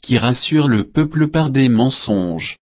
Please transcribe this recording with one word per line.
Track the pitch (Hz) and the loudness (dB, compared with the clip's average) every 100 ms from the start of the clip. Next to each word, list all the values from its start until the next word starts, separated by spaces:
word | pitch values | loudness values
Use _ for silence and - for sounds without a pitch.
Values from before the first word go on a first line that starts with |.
qui | - 123 | 0 0
rassurent | 113 127 - 156 143 | 0 -2 0 0 2
le | 110 | 0
peuple | 98 - 151 156 151 | 0 -2 -2 0 0
par | 160 156 | 0 0
des | 135 131 | 2 2
mensonges. | 113 127 127 - 104 90 82 78 - _ | 4 2 0 -2 -2 -2 -6 -8 -14 _